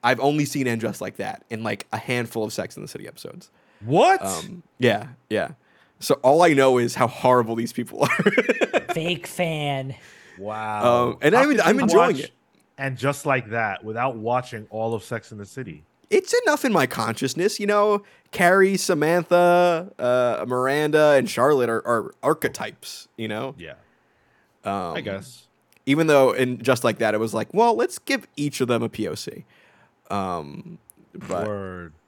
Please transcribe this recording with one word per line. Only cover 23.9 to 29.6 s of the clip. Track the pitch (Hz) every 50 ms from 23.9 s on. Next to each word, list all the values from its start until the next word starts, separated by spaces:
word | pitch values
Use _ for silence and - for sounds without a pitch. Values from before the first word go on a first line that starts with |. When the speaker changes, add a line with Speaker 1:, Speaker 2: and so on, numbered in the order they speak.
| _ _ _ _ _ _ _ _ _ _ _ _ _ _ _
Speaker 1:
Um, | 104 98 101 92 85 82
Speaker 2:
I | -
guess. | 127 107 98 98 92 127 - - _ _ _ _ _ _ _ _ _
Speaker 1:
Even | - 139 151 165 156
though | 147 139 135 127 -
in | 120 127 127 123 110
Just | 113 123 131 123 -
Like | 120 110 -
That, | 117 110 104
it | 107
was | 110 113 104
like, | 113 107 - -
well, | 185 226 240 226
let's | 220 240 - - -
give | _ - 269 254 - _ _
each | - 143 147 - -
of | 131
them | 120 123 117 113
a | 113
P | - - 107
O | 90 71
C. | - - - - - - _ _ _